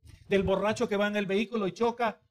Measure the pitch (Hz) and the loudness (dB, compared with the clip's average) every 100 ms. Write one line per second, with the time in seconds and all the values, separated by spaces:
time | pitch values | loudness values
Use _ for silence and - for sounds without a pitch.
0 | - - - 196 185 190 202 214 240 202 | -20 -20 -2 0 2 2 0 0 0 0
1 | 208 208 196 190 226 233 190 175 233 233 | 0 0 0 -2 -2 -2 -4 0 -2 0
2 | 233 208 _ | -2 -4 _